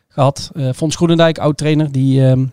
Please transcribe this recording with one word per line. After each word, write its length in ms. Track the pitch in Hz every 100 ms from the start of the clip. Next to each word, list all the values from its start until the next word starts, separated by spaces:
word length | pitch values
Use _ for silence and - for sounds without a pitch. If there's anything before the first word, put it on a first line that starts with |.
| _
gehad. 440 | - 135 - -
Eh, 160 | 160 131 127
Fons 200 | 156 -
Groenendijk, 420 | 175 170 165 156
oud-trainer, 540 | 147 147 151 151 156
die, 340 | 135 135 135 131
ehm, 200 | 131 131